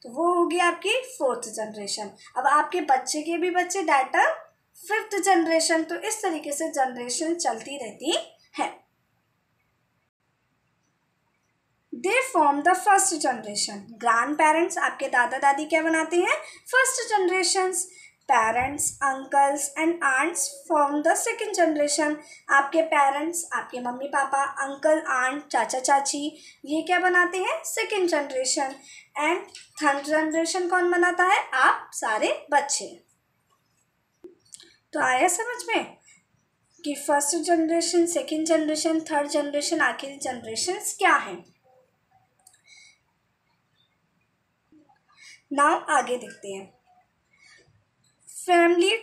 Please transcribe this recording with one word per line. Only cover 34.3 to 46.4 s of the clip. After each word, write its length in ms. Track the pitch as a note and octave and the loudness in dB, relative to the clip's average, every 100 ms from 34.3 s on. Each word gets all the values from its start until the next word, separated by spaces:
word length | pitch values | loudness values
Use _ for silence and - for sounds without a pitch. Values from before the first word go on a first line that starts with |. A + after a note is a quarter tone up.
| _ _ - - _ _ | _ _ -20 -20 _ _
तो 60 | D4+ | -2
आया 280 | C4 B3+ F4+ | 2 2 2
समझ 360 | A4 A#4 A#4+ - | 0 -4 -8 -4
में 300 | G4 - - _ _ _ _ _ _ _ _ D4 | -4 -4 -12 _ _ _ _ _ _ _ _ -8
कि 100 | C#4 - | -6 0
first 280 | C#4+ - E4+ | 0 0 -2
generation, 720 | E4 E4+ D#4+ E4+ E4+ F4 E4+ | 2 2 2 0 2 2 2
second 400 | C#4+ - D#4 E4 | 0 -4 -2 2
generation, 540 | D#4+ D#4 D#4 E4 D#4+ | 2 2 -2 0 -2
third 280 | D#4+ D4 D4 | 0 -2 0
generation, 540 | D4+ C#4+ C#4+ C#4+ E4 | -2 -2 -4 -2 0
आखिरी 360 | B3 A3+ C#4 C#4 | 0 -2 -10 -10
generations 800 | C4+ A#3+ A3+ A3 E4+ G4+ - - | -8 -8 -8 -6 -4 -4 -6 0
क्या 180 | F#4 C#4 | 2 2
हैं? 300 | G3 F3 - _ _ _ _ _ _ _ _ _ _ _ _ - - _ _ _ _ _ _ _ _ _ _ _ _ _ _ _ _ _ _ D4+ _ _ _ _ - - _ | 0 -12 -16 _ _ _ _ _ _ _ _ _ _ _ _ -20 -20 _ _ _ _ _ _ _ _ _ _ _ _ _ _ _ _ _ _ _ _ _ _ _ -20 -20 _
Now 280 | C#4 D4 E4+ - | 2 4 2 2
आगे 280 | C#4+ B3 B3 | 0 0 -4
देखते 320 | A3 - | -8 -16